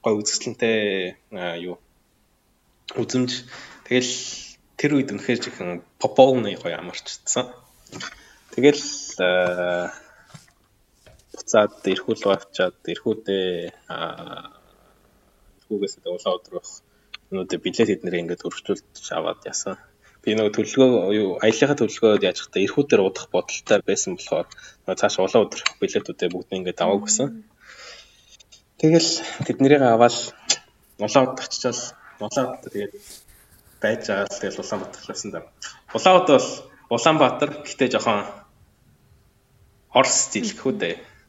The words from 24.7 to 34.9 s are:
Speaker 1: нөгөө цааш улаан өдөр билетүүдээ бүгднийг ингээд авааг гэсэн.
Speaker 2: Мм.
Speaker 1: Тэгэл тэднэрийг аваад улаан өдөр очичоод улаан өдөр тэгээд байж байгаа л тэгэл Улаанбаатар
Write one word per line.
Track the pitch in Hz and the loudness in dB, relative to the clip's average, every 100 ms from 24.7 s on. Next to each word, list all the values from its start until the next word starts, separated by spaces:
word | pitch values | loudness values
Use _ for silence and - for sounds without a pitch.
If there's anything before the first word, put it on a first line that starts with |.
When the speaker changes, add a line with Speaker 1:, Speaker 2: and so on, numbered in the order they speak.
| _ | _
Speaker 1:
нөгөө | - 92 | -6 0
цааш | 101 - | 0 2
улаан | 95 120 101 | 2 4 2
өдөр | - - - | -2 -8 -4
билетүүдээ | 98 104 - - 90 | -4 -2 -6 -6 -4
бүгднийг | 90 - 95 | -4 -8 -6
ингээд | 90 - | -6 -2
авааг | 95 101 | 0 0
гэсэн. | - - 139 | 0 -2 -2
Speaker 2:
Мм. | - - _ - - - - - _ _ - - - _ _ | -6 -18 _ -20 -20 -20 -20 -20 _ _ -20 -20 -20 _ _
Speaker 1:
Тэгэл | 160 165 160 - - - | 4 6 4 -2 -6 -8
тэднэрийг | - - 135 143 | -6 2 6 6
аваад | 127 113 120 - - - - - _ _ _ - | 6 6 6 4 -10 -14 -6 -6 _ _ _ -8
улаан | 104 139 127 | 2 4 2
өдөр | - - | -2 -10
очичоод | - 123 117 - - - - | -6 -4 -6 -10 -16 -20 -12
улаан | 107 143 127 127 | -6 -4 -4 -8
өдөр | - | -10
тэгээд | 101 101 101 - - - - _ _ _ _ | -10 -10 -12 -20 -20 -20 -20 _ _ _ _
байж | 104 107 | -2 -2
байгаа | - 101 98 | -2 -4 -4
л | - | -6
тэгэл | 98 - | -8 -8
Улаанбаатар | 98 98 92 | -8 -8 -10